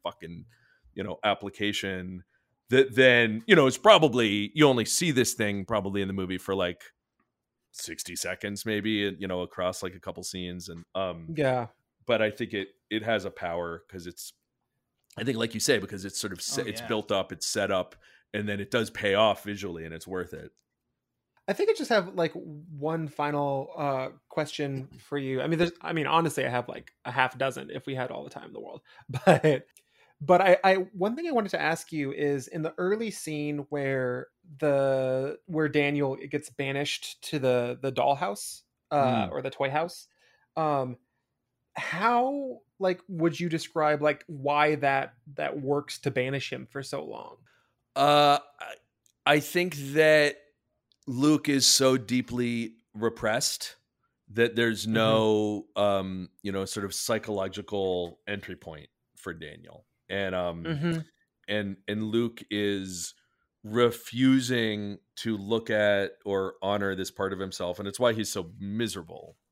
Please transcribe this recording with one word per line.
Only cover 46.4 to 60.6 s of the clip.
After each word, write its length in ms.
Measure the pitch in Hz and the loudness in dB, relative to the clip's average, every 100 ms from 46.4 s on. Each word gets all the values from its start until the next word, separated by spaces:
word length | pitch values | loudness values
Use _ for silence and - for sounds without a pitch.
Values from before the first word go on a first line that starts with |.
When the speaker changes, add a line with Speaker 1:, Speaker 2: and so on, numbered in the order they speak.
| - | -6
Speaker 2:
him 140 | 131 127 | -10 -10
for 140 | 139 | -12
so 200 | 131 143 | -8 -8
long? 340 | 78 57 - - _ _ _ _ _ - | -8 -12 -14 -18 _ _ _ _ _ 2
Speaker 1:
Uh, 440 | 143 147 147 147 - - | 4 6 6 4 0 -14
I, 140 | - - _ _ _ _ 139 | -16 -16 _ _ _ _ 2
I 140 | 151 | 4
think 360 | 151 175 180 143 139 | 2 -2 -2 -4 0
that 440 | 147 156 156 147 - _ _ _ _ _ _ - | 4 6 8 6 0 _ _ _ _ _ _ -8
Luke 420 | 123 147 151 147 | 2 4 4 4
is 180 | 139 123 | 2 4
so 300 | - 131 131 | 6 6 4
deeply 800 | 107 123 123 123 120 117 113 - _ | 2 -2 0 -2 -2 -2 -6 -10 _
repressed 840 | 104 113 113 110 117 - - - - _ _ _ _ - | -4 -4 -2 -2 0 -2 -4 -8 -16 _ _ _ _ -8
that 260 | 107 117 113 | 0 2 4
there's 320 | 117 104 104 113 | 0 0 0 2
Speaker 2:
Mm-hmm. 220 | 110 110 | 4 4
Speaker 1:
no, 500 | 110 107 107 104 - 98 | 4 4 2 -2 -4 0
um, 540 | 101 98 95 92 90 _ | 2 2 -2 -6 -10 _
you 100 | 101 | -6
know, 140 | 95 95 | -4 -4
sort 200 | 107 98 | -6 -6
of 80 | |
psychological 1300 | - - 113 - 101 95 98 98 101 95 90 87 - - | -6 -2 -2 -2 -4 -4 -8 -6 -4 -2 -2 -4 -8 -8
entry 280 | 101 101 90 | -8 -8 -14
point 340 | - 78 73 _ _ - | -14 -16 -18 _ _ -14
for 160 | 95 | -12
Daniel. 520 | 82 76 82 82 85 _ _ - | -10 -12 -16 -20 -20 _ _ -8
And, 240 | 98 95 90 | -4 -2 -2
um, 320 | 87 85 | -2 -4